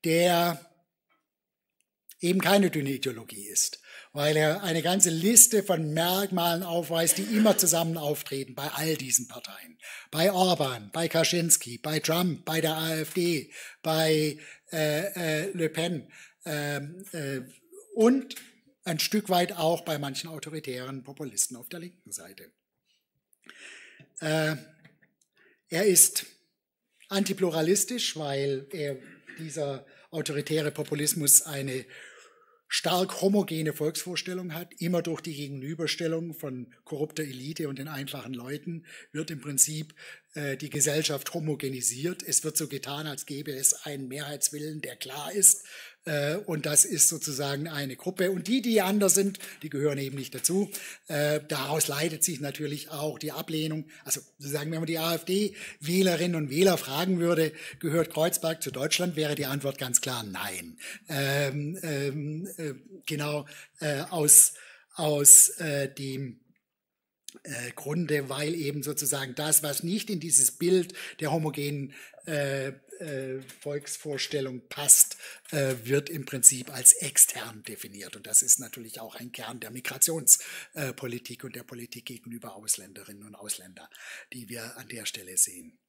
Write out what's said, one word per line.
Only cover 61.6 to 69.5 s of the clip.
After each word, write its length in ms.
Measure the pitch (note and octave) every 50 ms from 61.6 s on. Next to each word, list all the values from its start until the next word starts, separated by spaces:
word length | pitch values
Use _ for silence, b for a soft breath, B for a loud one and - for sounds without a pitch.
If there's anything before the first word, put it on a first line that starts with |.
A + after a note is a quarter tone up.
| D3 D3 F3 F#3+ -
ähm, 640 | D#3+ D3 C#3 C#3+ C#3+ C3+ D#3 C#3+ D3 D#3 D#3+ F3+ G3 -
äh, 180 | - D#3+ D3 C3 - - - F#3+ E3+ _
genau, 400 | - D#3 D3 D3 D3+ D3 D3 C#3 B B B B B B -
äh, 200 | D#3+ D3+ D3 C3+ D#3+
aus, 500 | - F#3 E3 D3 D3+ - - - - B B B B B B B B _
aus, 560 | - D#3+ D3+ D3 D3 C#3+ C#3+ - - - - -
äh, 360 | - E3+ D#3 C#3+ C#3+ C#3 C3+ -
dem, 460 | - C#3 C3+ C3 C3 C#3 B2+ G#2+ _ _ _ _ _ _ _ _ _ _ _ _ _ _ _ _ _ _ - - - _
äh, 280 | - C3 A#2 A#2+ A#2+ -
Grunde, 540 | - - C3+ D3+ E3+ F3 C#3+ D3+ D3 C#3 C3
weil 260 | C3+ C#3 D3+ D3+ E3+
eben 260 | E3+ D3+ C#3 D3 D3
sozusagen 540 | C3 D3 C#3 - D3+ C#3+ D3 C#3 C3+ C3 B2
das, 260 | - D3+ D#3